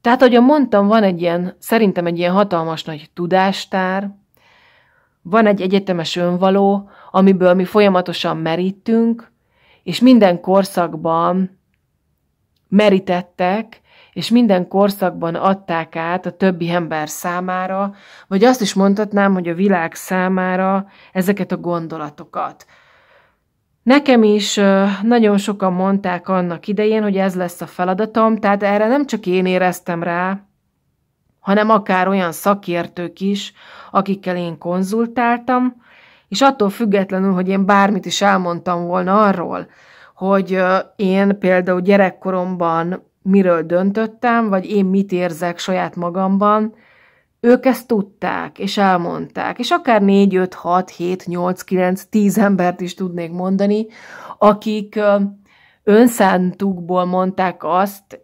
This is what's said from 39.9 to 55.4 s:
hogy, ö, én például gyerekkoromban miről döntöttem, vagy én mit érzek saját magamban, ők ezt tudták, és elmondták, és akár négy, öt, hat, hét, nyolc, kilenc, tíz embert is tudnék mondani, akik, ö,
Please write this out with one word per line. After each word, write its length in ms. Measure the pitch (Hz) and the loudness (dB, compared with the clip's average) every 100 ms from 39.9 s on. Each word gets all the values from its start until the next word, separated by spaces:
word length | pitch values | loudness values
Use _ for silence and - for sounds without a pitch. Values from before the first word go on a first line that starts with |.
| - - | -20 -20
hogy, 380 | _ 185 196 180 | _ -2 0 0
ö, 240 | 185 185 190 - _ | -2 0 0 -4 _
én 420 | 196 190 196 202 | -2 2 0 0
például 420 | 185 185 185 180 | 2 0 0 -2
gyerekkoromban 1300 | 180 202 190 185 190 185 180 180 170 165 170 185 _ _ | 2 2 2 0 -6 -4 -4 -4 -2 -2 -4 -6 _ _
miről 400 | - 196 185 170 | 0 2 4 2
döntöttem, 840 | 160 175 190 202 220 226 247 233 226 | 0 0 0 -2 -6 -4 0 0 0
vagy 220 | 190 185 | -2 -2
én 140 | 208 | -2
mit 280 | 185 196 196 | 0 0 0
érzek 460 | 180 180 160 175 170 | -2 -4 -4 -6 -6
saját 380 | - 185 170 175 | -4 -4 -4 -6
magamban, 800 | 175 175 190 196 208 214 214 214 _ _ _ _ _ _ | -6 -2 0 2 2 2 -2 -8 _ _ _ _ _ _
ők 260 | 233 247 262 | 2 4 4
ezt 200 | 240 - | -2 -2
tudták, 720 | 220 196 _ 180 180 165 - | -2 -2 _ -6 -6 -8 -8
és 200 | 196 208 | -6 0
elmondták, 800 | 196 180 170 165 156 - - 180 | 2 2 -2 -6 -10 -8 -8 -6
és 120 | 247 | -4
akár 320 | 349 339 220 | -2 2 2
négy, 340 | 196 196 202 190 | 4 4 4 2
öt, 180 | 185 | -2
hat, 360 | - 170 175 185 | -6 -2 -2 -2
hét, 360 | - 175 185 - | -8 -6 -6 -6
nyolc, 360 | 175 180 180 | -4 -4 -6
kilenc, 420 | - 185 180 190 | -4 -2 0 -2
tíz 340 | - 214 202 190 | -2 0 2 2
embert 420 | 202 196 180 180 | 2 2 0 -2
is 140 | 180 | -10
tudnék 380 | - 185 175 170 | -8 -8 -8 -10
mondani, 540 | 175 185 190 202 208 220 - - - - - | -6 -4 0 0 0 -4 -12 -20 -20 -20 2
akik, 580 | 208 208 220 214 208 214 | 2 2 -2 -6 -6 -2
ö, 200 | 208 202 202 - | 0 2 0 -6